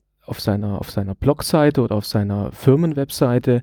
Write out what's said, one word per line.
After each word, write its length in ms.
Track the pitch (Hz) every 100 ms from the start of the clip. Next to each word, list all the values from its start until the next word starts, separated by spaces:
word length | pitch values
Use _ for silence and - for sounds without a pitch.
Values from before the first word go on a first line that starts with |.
| _ _ -
auf 140 | 117
seiner, 380 | - 101 104 101
auf 120 | -
seiner 240 | 107 98
Blogseite 680 | 98 135 147 - 160 147 143
oder 140 | 117
auf 100 | 107
seiner 480 | - 110 101 101 98
Firmenwebseite, 1120 | - 135 143 170 143 139 - 131 123 127 120